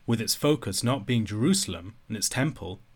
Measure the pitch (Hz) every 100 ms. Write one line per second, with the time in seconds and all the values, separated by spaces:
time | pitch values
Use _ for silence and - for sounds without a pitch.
0 | - 113 110 - 147 151 - 95 117 131
1 | 101 120 107 104 139 190 - 85 92 -
2 | - 107 - - 156 120 90 98 -